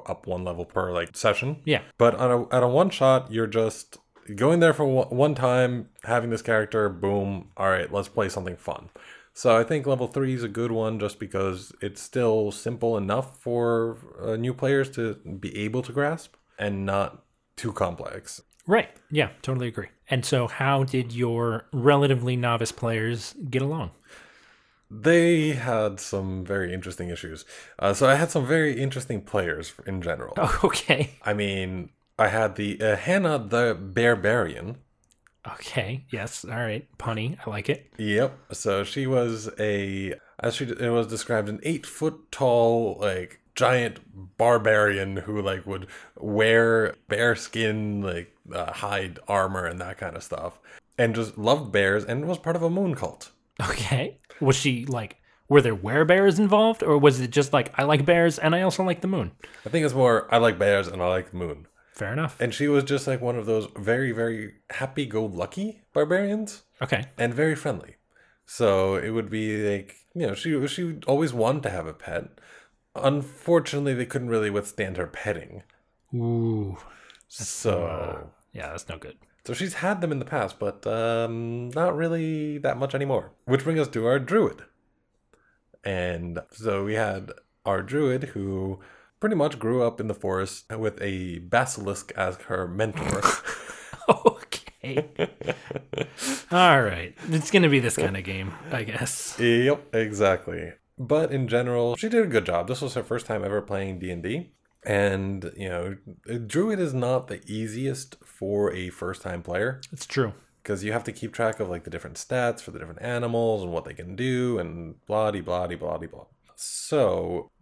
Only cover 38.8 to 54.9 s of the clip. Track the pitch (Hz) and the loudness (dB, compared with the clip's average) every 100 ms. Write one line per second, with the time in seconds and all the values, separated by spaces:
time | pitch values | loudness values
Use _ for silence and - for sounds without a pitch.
38.8 | 98 - 131 131 120 113 110 - 107 101 | 0 -4 0 2 0 -2 -8 -4 -2 0
39.8 | 98 98 98 - - - 117 113 127 - | -2 -4 -6 -8 -14 -6 -4 -2 -6 -4
40.8 | 120 117 107 110 - 113 104 104 156 165 | 0 0 0 -4 -2 -2 -2 -4 -4 -4
41.8 | - - 156 156 - - 131 120 117 117 | -6 -4 -4 -4 -14 -2 4 6 6 4
42.8 | 110 - 104 92 90 - _ - 123 127 | 0 -2 -2 -2 -6 -14 _ 0 4 4
43.8 | 117 95 - 98 92 - 117 120 107 107 | 2 -4 -16 -20 -20 2 4 6 6 6
44.8 | 104 98 98 95 92 104 98 95 98 95 | 6 2 -2 -4 -4 -4 -2 -4 -6 -8
45.8 | 95 - - - 107 104 110 113 117 113 | -10 -16 -20 -12 -2 4 6 6 6 4
46.8 | 110 - _ 104 120 113 - 110 113 107 | 2 -2 _ 0 2 2 -2 -2 0 0
47.8 | 104 101 98 85 87 _ - 85 85 - | -2 -2 -4 -6 -8 _ -10 -6 -6 -6
48.8 | 104 101 95 82 - 98 95 95 87 87 | -4 -4 -4 -10 -2 2 2 0 -4 -6
49.8 | 90 90 95 82 - 85 85 - - - | -10 -8 -10 -10 -10 -8 -8 -12 -20 -20
50.8 | _ - 117 113 110 - 107 147 127 101 | _ 0 2 2 -4 -2 2 2 2 2
51.8 | 98 101 104 120 156 170 165 165 165 180 | 4 2 0 -4 -4 -4 -2 -2 0 0
52.8 | 190 143 85 - - _ _ _ 104 - | 0 -2 -6 -8 -18 _ _ _ -4 -4
53.8 | 101 127 147 - _ - 135 131 143 123 | 0 0 -2 -8 _ -2 2 4 2 0
54.8 | 131 | -2